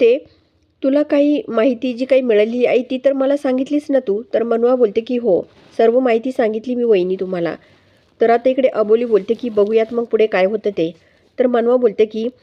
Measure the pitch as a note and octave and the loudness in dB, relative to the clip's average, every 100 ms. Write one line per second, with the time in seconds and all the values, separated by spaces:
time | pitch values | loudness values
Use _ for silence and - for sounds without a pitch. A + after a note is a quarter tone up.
0 | A#3 B3 - _ _ _ _ _ C4+ C#4+ | 2 2 -4 _ _ _ _ _ -2 0
1 | D4 D4 D4 D4 - A3+ B3 A#3 C4 A#3 | 0 0 2 0 -2 0 0 0 -4 -4
2 | C4 C4 B3+ G#3 G#3+ B3 A#3+ A#3+ B3 B3+ | 0 0 2 2 2 0 0 0 -2 -2
3 | C4+ C4+ C4 C#4+ C#4 B3+ C4 D4 D4 C4+ | -2 0 0 -2 -2 -2 -2 -4 0 -2
4 | B3 G3+ B3 A3 A#3 A#3 A#3+ B3+ A#3 G#3+ | 0 -6 -2 -4 -2 0 0 2 0 -2
5 | A3+ B3 A#3 F3 - _ - - A3+ A#3+ | -4 -4 0 0 -2 _ -14 0 2 2
6 | B3+ A3+ B3 B3+ A3+ A3 A#3 B3 A#3 G3+ | 2 0 -2 -2 -2 -2 -6 -4 2 2
7 | F3+ F#3+ F#3 F#3 E3+ D#3+ _ _ _ _ | 2 -4 -6 -4 -6 -8 _ _ _ _
8 | _ - A3+ A#3 B3 C4 B3+ - G#3+ A3+ | _ -2 0 2 0 0 0 0 0 0
9 | A#3+ G#3 F#3+ A#3 B3 G#3 G3+ A3 A3 A#3 | 2 0 0 -6 -4 -2 0 2 0 -4
10 | A#3 A3 A3 G3 F#3+ G#3+ G#3 G3+ E3 F3 | -2 0 0 2 0 0 -6 -4 -4 -6
11 | _ _ _ - B3+ A#3+ A#3 B3+ A#3+ G3 | _ _ _ -2 0 0 2 2 0 0
12 | A3 A3 A3+ - | -2 -2 -8 -10